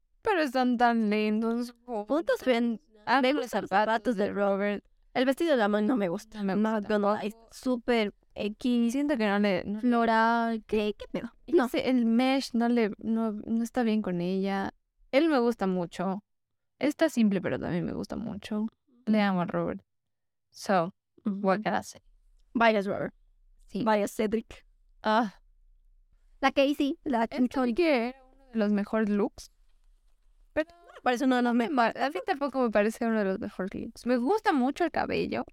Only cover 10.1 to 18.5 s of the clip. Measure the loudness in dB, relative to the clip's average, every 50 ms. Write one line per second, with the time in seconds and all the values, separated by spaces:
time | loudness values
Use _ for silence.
10.1 | 4 4 4 2 2 2 0 -2 -4 -6 -4 -2 -2 0 0 -2 -4 -6 -8 -10
11.1 | -8 -8 -8 -8 -12 _ _ 0 2 2 2 2 0 -2 0 2 2 2 2 2
12.1 | 4 4 4 2 2 0 0 -2 -2 0 2 2 2 2 2 0 -2 -4 -4 -2
13.1 | -2 -2 -2 -2 -4 -6 -6 -4 -4 -4 -4 -2 -2 0 0 2 0 0 0 -2
14.1 | -2 -2 -2 -2 -2 -2 -2 -2 -2 -4 -4 -6 -8 _ _ _ _ _ _ _
15.1 | 2 2 4 4 4 2 2 2 0 0 0 0 0 -2 -2 -4 -6 -6 -4 -4
16.1 | -4 -6 -8 _ _ _ _ _ _ _ _ _ _ -4 -2 -2 0 0 0 0
17.1 | 2 2 2 4 2 0 0 -2 -2 -2 -2 -4 -4 -2 -4 -4 -6 -6 -8 -8
18.1 | -8 -8 -8 -8 -10 -10 -10 -8